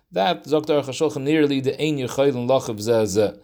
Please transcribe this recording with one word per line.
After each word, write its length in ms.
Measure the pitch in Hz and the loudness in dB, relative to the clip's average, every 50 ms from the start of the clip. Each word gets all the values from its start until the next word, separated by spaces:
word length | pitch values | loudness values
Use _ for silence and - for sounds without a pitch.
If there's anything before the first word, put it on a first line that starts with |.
| _ _ | _ _
that, 360 | 180 180 196 185 170 151 - | -4 -2 0 0 -2 -4 -2
Zok 200 | - 147 151 147 | -2 0 0 0
the 60 | 160 | 0
Aruch 140 | 151 147 123 | 0 0 0
HaShulchan, 360 | 131 123 - 160 147 147 143 | -2 -2 -2 -2 -2 -2 -2
nearly 380 | 135 143 160 160 151 139 139 135 | -2 0 2 4 4 2 2 0
the 200 | 127 131 - - | -2 -2 -2 0
ein 180 | 147 156 151 139 | -2 -2 -2 -2
yechoylin 500 | 127 113 - - 139 143 123 123 120 120 | -4 -4 0 2 2 2 2 0 0 0
lachav 300 | 135 131 - - 113 104 | 0 0 0 -2 -6 -4
zeh 260 | 104 113 117 113 110 | -2 0 2 2 2
zeh. 340 | 101 92 107 104 95 - - | 2 2 2 0 0 -2 -8